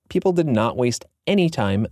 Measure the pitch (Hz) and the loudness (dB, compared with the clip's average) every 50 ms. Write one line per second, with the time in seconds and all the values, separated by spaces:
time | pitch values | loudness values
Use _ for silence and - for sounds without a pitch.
0 | _ - - 185 - 190 180 175 165 147 120 107 110 117 - 123 123 123 120 - | _ -4 -4 0 0 2 0 2 0 2 2 2 0 0 0 0 -2 -2 -2 -4
1 | - _ _ _ - - 202 202 175 160 - - 104 98 98 104 110 - | -10 _ _ _ -4 0 0 2 2 0 0 -2 -2 0 0 -2 -2 -4